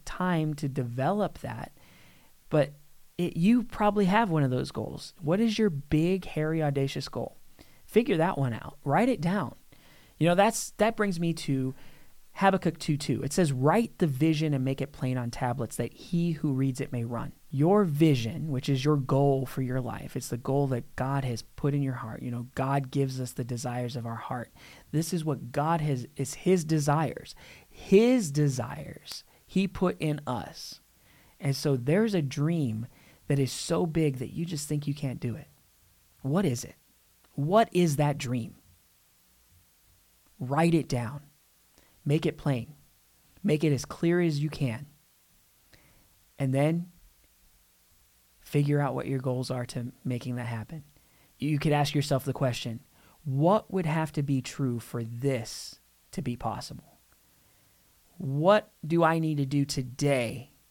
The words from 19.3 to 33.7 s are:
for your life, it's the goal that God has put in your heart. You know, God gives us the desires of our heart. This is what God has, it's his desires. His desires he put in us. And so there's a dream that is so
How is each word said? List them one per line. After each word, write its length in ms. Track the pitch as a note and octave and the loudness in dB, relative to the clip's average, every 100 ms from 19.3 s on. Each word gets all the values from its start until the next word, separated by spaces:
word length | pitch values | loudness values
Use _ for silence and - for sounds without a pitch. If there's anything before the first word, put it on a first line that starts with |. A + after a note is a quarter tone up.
| C3+ C3 | 2 -2
for 160 | - | -4
your 180 | B2+ B2+ | -2 -2
life, 360 | A#2+ - - - | -4 -8 -8 -8
it's 140 | - | -6
the 80 | A#2+ | -6
goal 280 | C3 C3+ C#3 | -2 0 0
that 280 | B2 - - | -2 -4 -4
God 280 | C3 C#3 | -2 -2
has 200 | C3 A#2 | -2 -4
put 320 | - - D3 C#3+ | -8 -4 0 0
in 80 | |
your 100 | C3+ | 0
heart. 300 | B2 A2+ A#2+ | -4 -8 -8
You 80 | B2+ | -6
know, 160 | A#2+ B2 - | -6 -6 -4
God 340 | C3 C#3 C3 | 0 0 0
gives 320 | C#3+ C3+ C3 | 0 0 -2
us 120 | B2 | -6
the 100 | - | -6
desires 520 | A#2+ A#2+ B2 B2 B2 A#2 | -6 -6 -4 -4 -6 -6
of 120 | A#2 | -8
our 80 | A2+ | -8
heart. 360 | - B2+ A2+ - - - - | -8 -8 -10 -18 -20 -20 -4
This 220 | D3 E3 | -2 -2
is 100 | F3 | -2
what 280 | D#3 C3+ B2 | -2 -4 -4
God 280 | C#3+ D3+ E3+ | -2 0 2
has, 260 | D3+ B2+ A#2 - | 0 -2 -4 -8
it's 160 | C#3 | -8
his 320 | - F3 F#3 D#3 | -2 2 2 4
desires. 720 | D#3+ D3 D3 D3+ - - - - - - | 2 4 2 0 -4 -14 -20 -20 -20 -20
His 640 | - - G3 A#3+ B3+ F3 | -10 6 8 8 6 2
desires 920 | C#3+ D3 B2 A#2+ D3+ - - - - - _ - | 2 2 2 -4 -8 -12 -14 -14 -14 -16 _ -4
he 220 | F#3+ G3 | 0 0
put 340 | - F3+ F3+ | 0 0 0
in 180 | D#3+ D3 D3 | -2 -2 -4
us. 560 | A#2+ - - - - _ _ _ - - - | -6 -6 -14 -16 -18 _ _ _ -20 -20 -6
And 160 | D3 C3+ | -4 0
so 200 | D3+ C3+ | 0 0
there's 400 | A#2+ F3+ A3+ F#3+ | 2 2 2 2
a 80 | |
dream 640 | C#3 C#3+ D3+ E3+ C3 A2 A#2+ - - - - | 0 0 0 0 0 -2 -8 -14 -20 -10 -2
that 100 | C#3 | 0
is 140 | C3 | 0
so 340 | - - | -2 -2